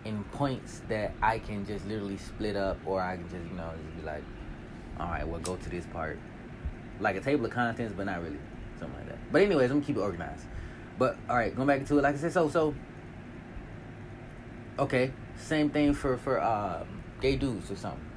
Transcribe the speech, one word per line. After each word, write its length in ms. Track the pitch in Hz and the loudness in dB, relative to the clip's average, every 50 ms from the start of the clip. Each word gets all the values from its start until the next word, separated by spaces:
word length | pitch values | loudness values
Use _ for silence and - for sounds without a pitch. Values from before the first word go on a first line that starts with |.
| - | -6
in 200 | 110 107 104 101 | -4 -4 -4 -4
points 580 | - - - 143 139 131 123 - - - - - - | -6 -2 0 0 0 0 -2 -6 -10 -12 -12 -4 -2
that 260 | 110 107 104 98 87 - - | -2 0 0 -2 0 2 4
I 160 | 110 113 113 | 4 4 2
can 260 | 107 - 107 101 98 | -2 -4 -4 -4 -4
just 220 | 95 107 98 85 98 | -4 -4 -4 -4 -4
literally 300 | 107 110 101 98 98 95 | -4 -4 -2 -2 -4 -4
split 380 | - - - - 107 107 101 | -6 -8 -6 -2 -2 0 0
up, 220 | 101 98 95 92 92 - | 2 2 0 0 -2 -2
or 160 | 95 95 95 | 0 0 2
I 140 | 92 90 92 | 2 0 -2
can 120 | 90 85 85 | -4 -6 -6
just, 160 | 87 90 85 - | -6 -6 -6 -6
you 80 | - 90 | -6 -6
know, 140 | 82 82 80 80 78 | -6 -6 -6 -8 -8
just 140 | 76 78 80 | -8 -8 -8
be 80 | 78 | -6
like, 160 | 80 76 76 - - - - - - - - - - - - - - - - | -6 -6 -6 -8 -8 -10 -10 -10 -10 -10 -10 -10 -12 -12 -12 -10 -10 -6 -4
"All 80 | 85 85 | -4 -2
right, 200 | 82 76 73 78 | -2 -2 -2 -2
we'll 120 | 82 85 | -4 -4
go 160 | 78 85 92 | -2 -4 -4
to 140 | 87 - - | -4 -4 -4
this 180 | 87 87 82 - | -4 -6 -6 -6
part." 320 | - 85 80 78 73 67 - - - - - - - - - - - - - - - - | -6 -4 -4 -4 -4 -6 -8 -12 -12 -12 -12 -12 -12 -6 -6 -6 -6 -6 -10 -12 -8 0
Like 160 | 98 107 95 | 2 2 2
a 60 | 95 | 2
table 240 | - 135 143 143 117 | 2 2 4 4 2
of 60 | 110 | 2
contents, 440 | 107 120 123 117 117 117 120 110 98 90 | 2 2 2 2 2 0 -2 -2 -2 -2
but 80 | 98 | -2
not 160 | 101 95 87 | -2 -2 -2
really. 160 | 82 80 73 69 - - - - - - - - | -4 -4 -6 -8 -8 -10 -10 -10 -10 -10 -10 -8
Something 200 | - - - - | -8 -8 -8 -8
like 80 | - - | -10 -10
that. 100 | - - - - | -10 -10 -8 4
But 100 | - 156 | 6 8
anyways, 300 | 196 208 185 147 127 123 | 8 8 8 6 6 8
I'm 60 | 139 147 | 6 4
gonna 100 | 143 - | 4 4
keep 100 | 131 110 | 0 2
it 40 | |
organized. 440 | 95 104 90 85 82 71 71 - - - - - - - - - - - - - | 2 0 0 -2 -4 -6 -6 -8 -10 -10 -8 -8 -8 -8 -10 -12 -14 -12 0 4
But, 200 | 127 127 - - - - | 4 4 4 0 -2 2
all 80 | 120 | 2
right, 200 | 123 117 - - | 4 4 2 2
going 120 | - 131 143 | 2 4 6
back 180 | 143 135 139 - | 6 4 4 4
to 100 | 147 147 | 6 6
it, 60 | 139 | 8
like 120 | 143 147 | 6 4
I 20 | 143 | 4
said, 140 | 147 170 | 0 2
so, 180 | 143 180 165 151 | 4 6 4 6
so, 240 | 143 170 156 151 147 - - - - - - - - - - - - - - - - - - - - - - - - - - - - - - - - - - - - - - - - - | 6 4 4 4 2 -2 -8 -12 -12 -14 -14 -12 -12 -12 -12 -12 -12 -14 -14 -12 -12 -12 -12 -10 -12 -12 -12 -12 -12 -12 -12 -12 -12 -12 -12 -12 -12 -12 -12 -12 -12 -12 -12 -10 0 0
okay, 320 | 139 - - 127 127 131 - - - - - - | 0 4 4 4 4 4 0 -6 -10 -10 -10 -10
same 320 | - - 160 156 151 147 | -2 0 2 4 4 4
thing 240 | - 151 147 143 143 | 6 6 6 6 6
for, 240 | 143 - 139 127 120 | 4 4 2 2 2
for, 240 | - 139 131 110 | 2 2 2 4
um, 460 | 78 113 113 104 104 98 85 82 - - - 107 - - - - | 4 4 4 2 2 0 -2 -2 -6 -6 -8 -10 -10 -10 -8 2
gay 160 | - 131 165 | 4 4 4
dudes 360 | 143 135 135 117 95 - - | 4 2 2 0 0 -4 -6
or 40 | 98 | -6
something. 300 | 92 - 101 73 67 76 76 - | -4 -4 -6 -6 -6 -8 -12 -12